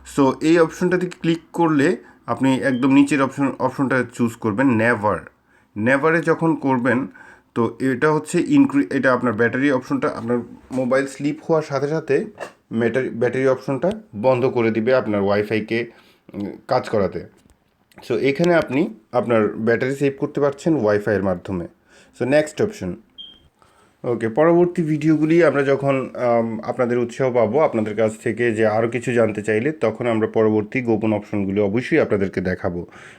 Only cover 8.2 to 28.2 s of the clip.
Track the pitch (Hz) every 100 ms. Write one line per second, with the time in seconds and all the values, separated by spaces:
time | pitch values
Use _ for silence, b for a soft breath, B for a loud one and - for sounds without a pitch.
8.2 | 151 175 160 143 139 139 139 139 131 123
9.2 | 123 107 117 127 143 131 - 139 - -
10.2 | 117 120 - - - 127 127 135 135 -
11.2 | 143 147 - 160 147 139 143 160 151 139
12.2 | 226 - B B - 113 117 131 127 117
13.2 | 123 131 131 131 - 135 175 220 - 104
14.2 | 127 123 131 120 113 110 110 131 110 104
15.2 | 98 101 107 110 107 113 117 b b b
16.2 | b 101 101 - - 127 113 110 92 87
17.2 | - _ _ _ _ _ _ - - 120
18.2 | 131 139 175 165 147 131 214 - _ 123
19.2 | 113 117 104 - 110 113 127 139 143 139
20.2 | 147 147 143 139 175 151 104 104 104 101
21.2 | 95 90 - 92 85 _ b b b -
22.2 | 123 147 151 - 110 - 92 87 _ -
23.2 | - - _ _ b b b b 127 117
24.2 | 113 113 160 170 175 180 156 151 156 151
25.2 | 156 170 160 139 139 135 139 135 120 -
26.2 | 123 117 113 110 110 120 120 123 120 -
27.2 | 135 120 107 127 151 113 107 104 110 110